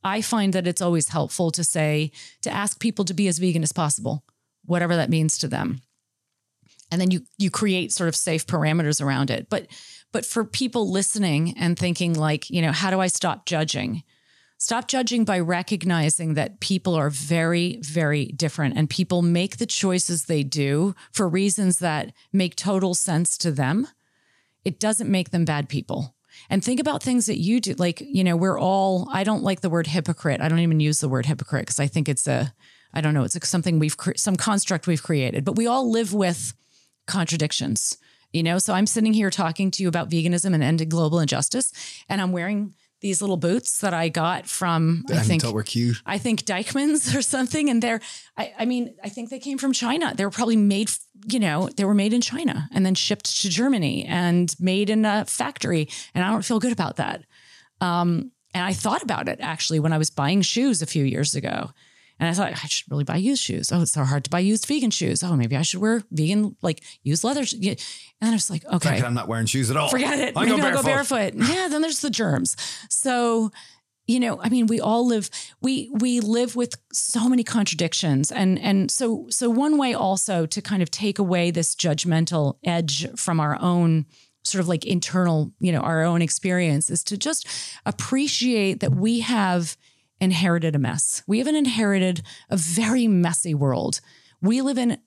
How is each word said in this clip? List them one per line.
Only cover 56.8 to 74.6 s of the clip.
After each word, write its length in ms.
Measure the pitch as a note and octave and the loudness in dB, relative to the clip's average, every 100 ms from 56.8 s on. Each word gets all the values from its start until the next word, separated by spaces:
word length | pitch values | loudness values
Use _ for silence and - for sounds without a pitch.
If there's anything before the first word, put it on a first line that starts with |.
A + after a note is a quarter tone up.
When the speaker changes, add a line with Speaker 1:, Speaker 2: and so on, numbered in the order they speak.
| F3 - | -4 -4
Speaker 1:
that. 300 | D#3 - - _ - - _ _ | -6 -6 -12 _ -20 -20 _ _
Um, 500 | F3+ F3 F3 E3+ C4 _ _ | 0 2 2 0 -2 _ _
and 100 | F#3 | -4
I 80 | F3+ | -2
thought 320 | F#3+ A3 G#3+ | -2 -2 -2
about 240 | B3 - - | -2 -4 -4
it 120 | - | -6
actually 400 | - D#3+ - D#3+ | -6 -4 -2 0
when 100 | D#3 | 2
I 60 | D#3 | 0
was 120 | D#3 | 0
buying 320 | - C#3+ G3 | 0 2 2
shoes 400 | F3+ A#3 C4+ A3 | 2 2 0 0
a 40 | D#3 | -2
few 180 | D#3+ | 0
years 320 | C3+ B2+ D3 C#3+ | 0 0 -2 -2
ago. 360 | - - - - _ _ _ _ | -4 -6 -8 -12 _ _ _ _
And 100 | E3 | -2
I 40 | |
thought, 300 | F3 G3+ - | 0 -2 -4
"I 40 | D#3 | -6
should 220 | - - | -6 -4
really 120 | C#3+ | -4
buy 140 | C#3+ E3 | -2 0
used 240 | G3+ C#4 | 0 0
shoes. 300 | - - - | -2 -4 -2
Oh, 100 | F3 | 0
it's 100 | E3 | 0
so 120 | D#3 C3 | 0 0
hard 180 | C#3+ C#3 | 0 0
to 40 | |
buy 100 | E3 | 0
used 280 | F#3 G#3+ - | 2 0 0
vegan 240 | D4 A#3+ | 0 0
shoes. 320 | - D#3+ C#3+ | 0 -2 -2
Oh, 120 | F3+ D#3 | 0 0
maybe 220 | A#2 D3 | 2 0
I 60 | |
should 180 | E3 F3+ | -2 0
wear 220 | G#3+ A3+ G3+ | 0 0 -2
vegan, 440 | D#3 D#3 G#3 G#3+ - | -2 0 2 0 -2
like, 220 | - D#3 - - | -4 -4 -8 -10
used 220 | - D#3+ | -2 0
leather 200 | A3+ C#4+ | 0 0
sh-," 120 | B3+ B3+ | -2 -2
yeah. 160 | G3 | -2
And 80 | F3+ - - - _ | -4 -10 -14 -20 _
then 80 | A3 | 0
I 40 | |
was 180 | A3+ - | 0 0
like, 100 | E3 | -6
Speaker 2:
Forget 140 | - F3+ | -2 0
Speaker 1:
"Okay. 220 | D3+ C#3 | 2 0
Speaker 2:
it, 40 | |
I'm 120 | B2 A#2+ | 0 -2
not 120 | A2 | -2
wearing 200 | A2+ A2 | -2 0
shoes 240 | C3 A#2 | 0 0
at 60 | C3+ | 0
all. 120 | D3 | 0
Speaker 1:
Forget 300 | B3+ C#4 C#4+ | 0 0 0
it. 180 | - - | 0 0
Speaker 2:
I 80 | A3 | 2
Speaker 1:
Maybe 160 | D#4+ | 2
Speaker 2:
go 60 | C#4 | 2
Speaker 1:
I'll 80 | C#4 | 2
go 80 | |
Speaker 2:
barefoot. 520 | C4+ C4+ C#4+ B3+ G3 G#3+ | 2 2 0 0 0 0
Speaker 1:
barefoot." 140 | A#3 | 0
Yeah, 140 | F4 F#4 | 2 0
then 120 | D4+ | 0
there's 200 | D#4+ C#4+ | 0 0
the 100 | C#4+ | -2
germs. 440 | G#3 G3+ - - - - - A3+ | 0 0 0 0 -4 -8 -12 -6
So, 640 | - C4+ B3 A#3+ A3+ A3 - - - _ _ - | -2 0 0 2 2 0 -4 -20 -20 _ _ -2
you 140 | B3 | 2
know, 200 | A#3+ - | 2 0
I 100 | A#3 | 0
mean, 180 | B3 | 2